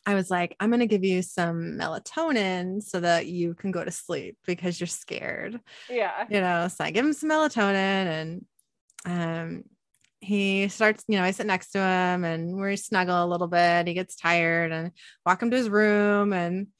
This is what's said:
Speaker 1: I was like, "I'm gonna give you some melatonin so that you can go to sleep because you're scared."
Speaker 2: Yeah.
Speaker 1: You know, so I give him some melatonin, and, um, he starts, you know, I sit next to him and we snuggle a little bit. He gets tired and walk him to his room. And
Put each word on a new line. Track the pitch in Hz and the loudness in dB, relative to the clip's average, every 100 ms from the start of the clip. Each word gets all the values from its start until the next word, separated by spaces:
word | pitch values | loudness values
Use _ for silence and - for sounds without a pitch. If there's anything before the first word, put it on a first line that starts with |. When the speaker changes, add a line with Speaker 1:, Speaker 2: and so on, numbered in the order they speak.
| - | -2
Speaker 1:
I | 202 | 0
was | 185 | 0
like, | 180 175 - | 0 -2 -2
"I'm | 214 | 0
gonna | 240 226 | 2 2
give | 202 | 2
you | 190 180 | 2 2
some | 180 - 170 165 170 156 | 0 -2 -2 -2 -4 -4
melatonin | 160 160 - - 330 247 190 185 180 196 | -4 -6 -8 -2 0 2 0 -2 -4 -6
so | 208 180 | -4 -2
that | 175 170 - | 2 2 2
you | 180 170 | -2 -4
can | 170 196 | -4 -4
go | 175 | -4
to | - | -6
sleep | - - 151 92 - - | -8 -6 -6 -6 -10 -6
because | 175 180 170 | -4 -4 -4
you're | 175 | -6
scared." | - - - - - - 233 - - - | -8 -10 -10 -8 -8 -8 -10 -16 -20 -6
Speaker 2:
Yeah. | 247 196 117 220 | -2 -2 -2 -2
Speaker 1:
You | 208 | 0
know, | 180 170 180 | 2 0 0
so | - | -2
I | 160 | -2
give | 180 285 | 0 0
him | |
some | 294 311 | 0 0
melatonin, | 311 302 233 202 196 | 2 2 2 2 2
and, | 190 196 185 156 160 175 - _ _ _ _ - 180 | 2 0 0 -2 -6 -10 -14 _ _ _ _ -14 -6
um, | 175 165 165 165 170 - _ _ _ _ _ | -4 -2 -4 -6 -10 -14 _ _ _ _ _
he | 196 202 196 196 196 | -4 0 2 0 0
starts, | - 220 214 - | 2 2 2 0
you | 202 | 2
know, | |
I | 180 | 2
sit | 196 214 | 0 -2
next | 185 - | -2 -2
to | 196 | 0
him | 190 185 180 180 | 2 2 2 0
and | 170 165 170 190 | 0 -2 -4 -4
we | 196 202 | -4 -4
snuggle | - 196 180 180 | -2 0 2 2
a | 175 | 2
little | 175 175 | 0 0
bit. | 175 175 175 170 | 4 4 4 2
He | 175 | -2
gets | 185 - | -6 -2
tired | 170 170 165 165 165 | 2 4 4 2 0
and | 160 170 - - - 175 | -2 -6 -10 -20 -4 0
walk | 185 | 2
him | 233 | 2
to | 254 | 2
his | 226 | 2
room. | 208 214 208 208 202 202 | 4 4 4 4 4 2
And | 185 170 185 202 _ | 0 0 -2 -6 _